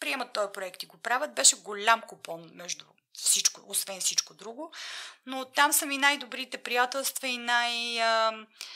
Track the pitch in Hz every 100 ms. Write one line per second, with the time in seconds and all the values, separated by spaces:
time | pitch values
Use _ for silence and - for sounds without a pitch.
0 | 302 277 247 - 202 202 185 - 175 -
1 | 226 247 294 226 - - 180 202 214 233
2 | 226 - - 165 165 180 175 - - _
3 | _ - - - - - 202 196 - 190
4 | 185 - - 160 202 233 320 - - -
5 | - - - 262 254 - 294 302 302 277
6 | 277 285 247 247 254 - - 240 247 269
7 | 262 - 262 247 240 240 240 233 240 233
8 | 226 226 220 220 220 - -